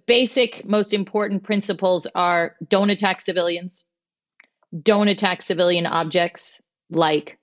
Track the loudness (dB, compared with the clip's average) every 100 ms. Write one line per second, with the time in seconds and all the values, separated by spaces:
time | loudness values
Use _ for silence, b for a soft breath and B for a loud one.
0 | 0 2 2 0 -2 -4 -2 -2 0 -4
1 | -2 -4 -2 -4 -2 -2 -2 -2 0 0
2 | -2 -2 0 0 -2 -6 0 2 2 2
3 | 0 -2 -2 -2 -2 -4 -8 -16 -20 _
4 | _ _ _ _ _ _ _ -2 2 4
5 | 4 2 0 0 -2 2 2 2 0 -2
6 | 0 0 0 -4 -12 -14 _ _ _ 0
7 | 2 2 -2 -16